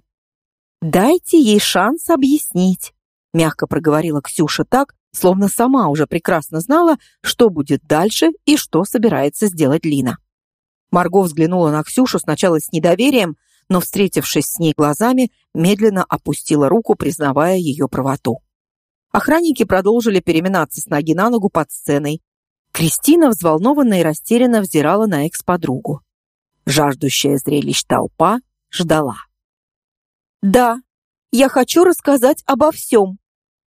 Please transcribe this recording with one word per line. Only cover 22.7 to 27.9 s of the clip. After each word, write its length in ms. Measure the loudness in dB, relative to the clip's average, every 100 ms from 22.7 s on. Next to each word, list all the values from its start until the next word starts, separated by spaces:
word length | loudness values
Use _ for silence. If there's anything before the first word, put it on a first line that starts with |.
Кристина 560 | -4 -4 0 2 4 4
взволнованно 720 | 2 0 2 2 2 2 2
и 20 |
растерянно 580 | 0 -4 -2 0 2 0
взирала 440 | 0 0 2 0 0
на 200 | -2 -4
экс-подругу. 760 | -4 -4 -2 -2 -6 -6 -10 _ _ _ _ _ _ -4
Жаждущая 720 | 0 0 -2 -4 -2 -2 -2
зрелищ 460 | -2 -2 -2 -4
толпа 540 | -2